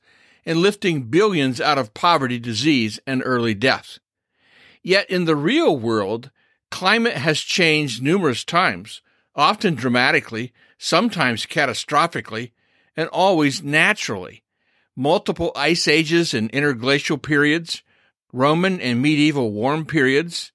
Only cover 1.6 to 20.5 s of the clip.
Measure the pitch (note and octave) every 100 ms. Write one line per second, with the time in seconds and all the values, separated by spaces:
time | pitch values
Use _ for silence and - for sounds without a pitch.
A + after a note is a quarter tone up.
1.6 | D3 C#3+ A2 - F3 D#3+ B2+ B2 A#2+ G#2+
2.6 | D3 C#3 A2 - - B2+ B2+ B2 A#2 G2+
3.6 | B2+ F#2+ - - _ _ _ _ _ _
4.6 | - _ E3 F#3+ F#3+ F#3 E3 D3 D#3 D4
5.6 | D4+ C#3+ A2+ A2 F#2+ A#2 B2+ _ _ _
6.6 | _ - F#3 A3+ A#3 - D#3 D3+ - -
7.6 | E3 D3+ C#3+ A2+ C3+ G3 D#3 A2+ - E3+
8.6 | F3+ F2+ G#2 - _ _ _ - D#3 G#3+
9.6 | F#3+ C3 B2+ A#2+ C3 E3 - A2 B2 -
10.6 | _ _ - E3 A3+ F3 B2+ A2 - E3
11.6 | C3+ G#2+ - D3 E3 C#3+ - A2+ B2 _
12.6 | _ _ _ - E3 D#3 F#3+ F3 D3 B2
13.6 | C#3+ D3+ F#3 G#3 - G2+ D#2+ - _ _
14.6 | _ _ _ - C#3 F#3+ - E3+ E3+ B2
15.6 | D3 E3+ F3+ D3+ D#3 E3+ E3 A#2+ A2 C#3
16.6 | D3 A#2+ B2 C#3+ - D3 - D3 D3 D#3+
17.6 | E3 - - _ _ _ _ B2 C#3+ D#3+
18.6 | F#3+ F#3 B2+ A#2+ D3 D3+ D3+ C#3+ A#2 G#2
19.6 | B2+ D#3 D3 D3+ C3 C#3 E3+ - -